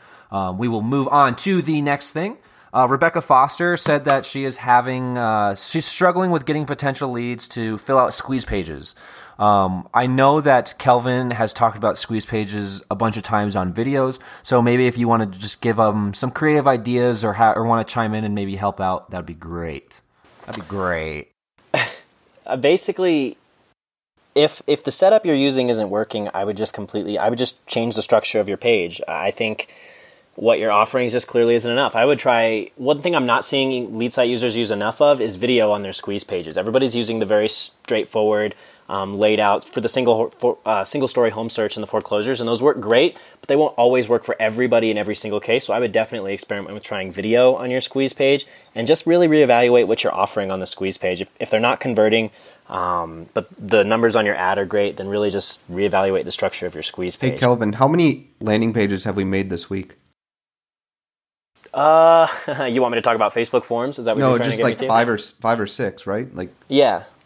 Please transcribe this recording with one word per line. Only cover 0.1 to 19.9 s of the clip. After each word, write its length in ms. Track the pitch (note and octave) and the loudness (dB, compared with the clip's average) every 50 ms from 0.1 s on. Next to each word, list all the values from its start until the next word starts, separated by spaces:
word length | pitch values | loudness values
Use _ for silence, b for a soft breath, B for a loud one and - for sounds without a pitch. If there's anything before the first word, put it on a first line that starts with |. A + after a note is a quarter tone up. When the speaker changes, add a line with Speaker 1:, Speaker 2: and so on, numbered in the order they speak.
| b b b b | b b b b
Speaker 1:
Um, 280 | G2 G2 F#2+ F#2 F2+ G2 | -8 -6 -6 -6 -4 -4
we 100 | A#2+ A#2+ | -4 -2
will 140 | A2+ G#2+ | -2 -2
move 260 | G#2+ A#2+ C#3 C#3 C3 C3+ | -2 -2 -2 -2 0 2
on 280 | C#3+ C#3+ C#3 B2+ B2 | 4 4 4 4 2
to 260 | - - G3 F#3+ F3 | -2 -2 -2 0 0
the 180 | C#3 D#3+ D#3 D3 | 0 0 -2 0
next 320 | C#3+ D3 C#3+ C#3 - - | 0 -2 -2 -4 -6 -8
thing. 240 | - D#3 F3+ G#3+ D4 b b b b b b b - | -6 -6 -6 -6 -8 b b b b b b b 0
Uh, 120 | B2+ B2+ | 0 2
Rebecca 360 | B2 C#3 C3 E3 E3 - E3 | 2 2 2 2 2 0 0
Foster 560 | - - C3+ B2+ C#3 C#3+ - - F3 F3 F3 D#3+ | 0 4 4 4 4 2 0 -2 -2 -2 -2 -2
said 260 | - D#3+ D3 C#3+ C3+ | 0 0 0 0 2
that 220 | D3 C#3 C3 B2 | 0 0 0 -2
she 180 | - - C#3 C3+ | -4 -8 -6 -6
is 140 | C3+ B2 - | -6 -6 -4
having, 580 | B2 B2 B2 B2 B2 C3 B2+ B2+ B2+ B2 B2 | 2 4 4 4 4 0 -4 -4 -4 -4 -4
uh, 380 | B2 A#2 A2 A2 G#2+ G#2 G2+ G2 | -2 0 0 2 2 2 0 0
she's 320 | - - - - E3 - | -4 -6 -4 -2 -2 -2
struggling 440 | - - - F#3 F3+ F3 F#3 F#3 F3+ | -2 0 2 2 2 2 2 0 0
with 140 | E3+ D3+ B2+ | 0 0 0
getting 220 | - D3 D3+ D3 | -2 -2 -2 -4
potential 420 | C3+ C#3 - D#3 C#3 C3 - C#3+ B2+ | -4 -6 -4 -4 -4 -4 -4 -4 -6
leads 380 | A#2+ A#2+ A#2+ A#2+ A#2+ - - - | -4 -4 -6 -6 -6 -6 -8 -8
to 300 | - A#2+ A2+ A2 G#2+ G2+ | -6 -4 -4 -4 -4 -4
fill 180 | - - C3+ C3 | -2 2 4 4
out 140 | B2 - | 4 2
squeeze 320 | - - - C3 C3 B2 - | 0 -4 -4 -4 -4 -4 -4
pages. 500 | - G#2+ G2 E2 D#2+ D2+ C#2 - - B B B B B B B B B - | -4 -4 -4 -4 -6 -8 -12 -12 -14 B B B B B B B B B 0
Um, 480 | G#2 G#2 G2+ G2 F#2+ F#2 F#2 F2+ - - | 2 4 4 4 2 0 -2 -6 -6 -2
I 140 | - A#2+ B2+ | -2 0 0
know 340 | B2+ B2+ C3+ C3+ C#3 D3+ D#3 | 2 2 4 4 4 4 4
that 340 | C#3+ D3 C3 A#2+ - - - - | 4 4 4 4 2 -2 -8 -2
Kelvin 520 | - C3+ B2 B2 A#2+ B2+ B2 B2+ B2+ B2 | 2 4 4 4 2 0 0 0 -2 -2
has 220 | A#2 A2+ A2 G#2 | -2 -2 -2 -2
talked 240 | - - A#2 A2 - | 0 0 0 0 0
about 220 | G#2+ A2 G#2 - - | 0 -2 -2 -2 -2
squeeze 260 | - - A2+ G#2+ - | -4 -4 -4 -6 -4
pages 580 | - A#2 G#2+ G#2+ G2 G#2 G#2 G2+ G2 G2 G2 - - | -4 -4 -4 -4 -4 -6 -6 -6 -6 -8 -8 -8 -8
a 40 | G#2 | -4
bunch 240 | G2 A2+ A2+ G#2+ A2 | -2 -2 -2 -2 -4
of 40 | |
times 320 | - - A2+ G#2 G#2 G2+ G2 | -4 -2 -2 -2 0 -2 -2
on 180 | F#2+ F#2 F2+ | -2 -2 -2
videos, 460 | F2 A2+ A#2 C#3 C#3+ C3+ C3 C3 B2+ B B B B B | -2 -4 -2 0 0 0 0 -2 -4 B B B B B
so 200 | - - C3 B2 | -2 2 2 4
maybe 240 | A#2+ A#2+ A#2+ B2+ B2+ | 4 4 4 4 2
if 100 | B2 A#2+ | 2 2
you 120 | A#2+ A#2+ A#2 | 0 0 2
wanna 180 | A#2 A2+ A2 | 2 2 0
just 340 | G2 F#2 F#2+ A2 G#2+ - - | -2 -6 -8 -8 -8 -6 -2
give, 180 | - A#2 G#2+ A2+ | -2 0 2 4
um, 360 | A2 G#2+ G#2 G#2+ G#2 G2+ G2 | 2 2 2 0 -2 -2 -4
some 160 | - C3 B2+ | -4 -6 -6
creative 360 | - - D#3 D3+ D3+ D3 C3 | -4 0 0 2 2 4 4
ideas 560 | C#3 B2+ A2+ G#2+ A#2+ B2 A#2+ B2 B2 A#2 G#2 | 2 2 2 0 -2 0 0 2 0 0 0
or 120 | A2+ G#2+ G2+ | -2 -2 0
ha-, 180 | A#2 A#2 A2 - | 2 4 4 4
or 100 | A2 A2+ | 2 0
wanna 200 | A#2 A#2 A2+ A2 | 0 0 0 -2
chime 300 | - - A#2+ A2+ G#2+ G#2+ | -2 -4 -4 -2 -2 -2
in 100 | G#2+ A2 | -4 -4
and 100 | G#2 G2+ | -4 -4
maybe 220 | G#2 G2 G2 G2 | -4 -4 -6 -6
help 240 | G2 G2+ G2 - - | -4 -4 -4 -4 -2
out, 300 | F#2 F#2 F#2 F2 - - | -2 -2 -2 -4 -6 -10
that'd 160 | F#2 F2 D#2 | -12 -12 -10
be 80 | E2+ D#2+ | -12 -14
great. 680 | E2 E2+ E2 E2+ E2+ E2+ D#2+ C#2+ C2 - _ | -14 -14 -12 -10 -8 -8 -8 -10 -12 -14 _